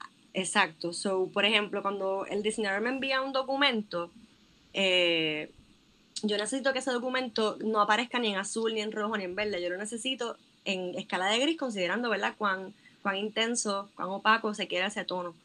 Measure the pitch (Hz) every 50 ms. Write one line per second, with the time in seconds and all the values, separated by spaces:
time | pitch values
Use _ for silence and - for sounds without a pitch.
0 | - - _ _ - _ - - 185 - - 208 190 180 160 - - 170 170 -
1 | - 202 190 190 185 170 - 202 202 208 220 208 208 - 202 202 196 196 202 196
2 | 190 190 196 196 - - 185 202 202 214 214 233 214 196 196 202 220 240 262 269
3 | 262 269 269 262 269 269 262 262 262 254 269 277 285 277 240 220 214 - - 170
4 | 170 170 - - - - - _ _ - - _ _ - - 190 196 185 180 180
5 | 175 170 170 165 160 156 151 151 151 - - - - - - _ _ _ _ _
6 | _ _ _ - - 208 208 202 208 214 262 269 233 269 262 254 - 269 247 240
7 | 240 254 254 254 262 240 - - 220 208 - - - 220 220 214 208 208 208 220
8 | 247 240 - 240 240 214 196 190 196 - - 226 226 220 220 220 208 214 220 214
9 | 208 214 226 208 190 180 180 202 208 208 196 175 175 175 180 190 208 214 240 220
10 | - 254 262 233 240 226 - - _ _ _ _ _ - 196 185 180 180 - 180
11 | 196 - 202 180 185 196 214 240 269 311 320 330 285 247 208 196 180 170 190 226
12 | 247 233 214 196 208 226 220 - 214 202 190 190 190 185 - - - - - _
13 | - 202 190 196 208 214 208 220 226 233 240 226 226 214 196 196 202 208 - -
14 | 170 185 196 196 - 214 220 226 - 214 208 202 190 - 175 180 185 208 - 202
15 | 180 - 180 180 175 175 165 -